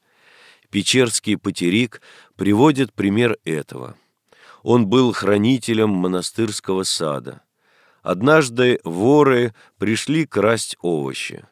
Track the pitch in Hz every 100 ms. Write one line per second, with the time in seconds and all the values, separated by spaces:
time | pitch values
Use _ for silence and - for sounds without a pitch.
0 | _ _ _ _ - _ _ 101 92 131
1 | 120 - - 101 101 87 87 104 123 -
2 | _ - _ - 95 104 151 135 127 -
3 | 98 104 120 104 - 78 - 64 64 -
4 | _ _ _ _ - - - 120 101 123
5 | 123 101 95 104 110 131 - 110 107 95
6 | 90 90 87 - 113 101 - 95 92 -
7 | 78 69 62 65 _ _ _ _ _ _
8 | - 90 127 160 131 117 127 117 - 85
9 | 113 147 139 123 120 - _ - 101 110
10 | - 156 147 101 101 113 - - 87 80
11 | 67 65 - 50 -